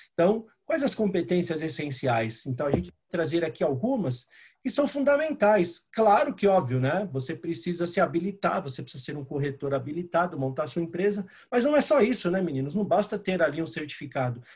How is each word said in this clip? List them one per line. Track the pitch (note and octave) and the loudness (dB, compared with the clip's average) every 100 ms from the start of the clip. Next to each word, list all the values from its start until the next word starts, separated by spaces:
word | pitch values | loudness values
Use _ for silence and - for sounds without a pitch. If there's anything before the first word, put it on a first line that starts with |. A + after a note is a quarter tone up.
| - | -10
Então, | - F3 A3+ - _ | 2 2 2 -2 _
quais | - D#4+ | -4 0
as | C4+ | 0
competências | - G#3+ F#3 E3 F3+ E3+ D#3 | 0 0 0 0 0 0 -2
essenciais? | D#3+ D3+ D3 C3 C3 A#2 A2+ - - | -4 -4 -6 -4 0 0 0 -4 -6
Então, | B2+ D3 | -4 0
a | |
gente | C#3+ F3+ | 0 -2
vai | - _ | -12 _
trazer | F3 D#3+ E3+ | -2 0 0
aqui | E3 D#3 | -2 0
algumas | E3 C3+ G#3+ C4+ D3 B2+ - - - _ | 0 0 0 0 -2 -4 -8 -20 -20 _
que | C4 | -6
são | - C#4+ | 0 0
fundamentais. | C#4+ C#4 C#4+ D#4 D4 G#3 G#3+ F3 - - | 2 2 4 2 2 4 4 2 -2 -8
Claro | - A3 G#3+ D4 | 2 6 6 4
que, | - G3 | 2 4
óbvio, | F#3+ B2 B2+ | 4 2 0
né? | B2+ F3 G3+ | 0 0 -2
Você | C3+ B2+ | -6 -6
precisa | D#3+ E3 E3 - E3+ E3+ | -6 -6 -6 -4 -2 -2
se | G3 | 2
habilitar, | E3 D#3 F#3 G3 F3 F#3+ | 2 0 -4 -2 -2 0
você | C#3+ B2+ | -4 -8
precisa | B2+ C3+ | -10 -10
ser | - D3 | -10 -8
um | |
corretor | C3+ D3 C#3+ C#3 C#3 | -6 -4 -4 -4 -2
habilitado, | C#3 B2+ D#3+ F3 E3 F3+ D#3+ | -2 -4 -8 -2 0 0 -2
montar | C3+ C3+ D3+ | -4 -4 -4
sua | - | -4
empresa. | E3 F3 G3+ G#3 F#3+ - - | -4 0 0 0 -6 -14 -2
Mas | B3 | 0
não | B3+ | 4
é | D4 | 4
só | - D4 | 4 4
isso, | A3 B3+ F3 | 4 2 0
né, | F#3 | 0
meninos? | F3 C3+ C3+ | 0 -2 -2
Não | E3+ | -2
basta | G3+ F3 G3+ G#3 | 2 2 0 -4
ter | - F#3 | -2 2
ali | D#3+ D3 | 2 0
um | D#3+ | -6
certificado. | D#3+ D3+ - C3+ C#3 B2+ B2 - | -6 -8 -10 -8 -2 -2 -4 -10